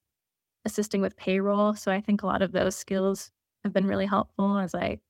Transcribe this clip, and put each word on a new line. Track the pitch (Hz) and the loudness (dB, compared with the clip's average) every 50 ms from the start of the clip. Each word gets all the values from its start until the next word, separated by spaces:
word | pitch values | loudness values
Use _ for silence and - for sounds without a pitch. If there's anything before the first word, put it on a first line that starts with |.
| _ _ _ _ _ _ _ _ _ _ _ _ - | _ _ _ _ _ _ _ _ _ _ _ _ -8
assisting | 220 - - 208 - - 196 | -4 -2 -2 -2 0 0 0
with | 190 - - | 0 -2 -4
payroll. | - - 190 185 196 196 202 202 208 208 208 208 | -4 -2 0 0 2 2 2 2 4 2 2 0
So | 208 - 202 | 0 -2 -2
I | 190 196 | -2 0
think | 208 - 208 202 - | 2 0 0 2 2
a | |
lot | 185 196 196 | 0 2 2
of | 190 175 175 | 0 0 2
those | 180 - 190 185 | 0 0 0 0
skills | - - - 196 190 190 196 196 196 - - _ _ _ _ _ _ - | -4 -4 -2 0 0 2 0 0 -2 -6 -14 _ _ _ _ _ _ -6
have | 202 180 | -2 0
been | 196 190 | 2 2
really | 196 196 196 190 | 2 0 0 0
helpful | 202 202 - - - _ - 196 196 202 | 0 0 0 -2 -2 _ -2 0 0 0
as | 202 190 170 - | 0 -2 -4 -4
I | 175 180 - 208 214 - | -4 -4 -4 -4 -6 -12